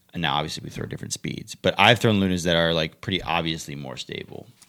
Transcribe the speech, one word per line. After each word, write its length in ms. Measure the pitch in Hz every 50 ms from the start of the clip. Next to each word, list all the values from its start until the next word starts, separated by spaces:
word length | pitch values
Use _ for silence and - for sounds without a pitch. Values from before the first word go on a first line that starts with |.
| _ _ -
and 80 | 85
now 140 | 80 73 69
obviously 260 | 76 76 80 - - -
we 60 | -
throw 160 | - - -
different 260 | - - - - -
speeds, 440 | - - - - - - - - -
but 200 | - - 92 - -
I've 220 | 98 110 120 110
thrown 200 | - 117 107 98
Lunas 240 | 95 92 92 87 82
that 120 | 90 85
are, 180 | 82 82 82 82
like, 280 | 80 80 80 - _
pretty 200 | - - 95 85
obviously 540 | - - 82 85 82 82 80 80 - - 71
more 220 | 71 69 65 62 -
stable. 500 | - - - - - - - - - - _ _ -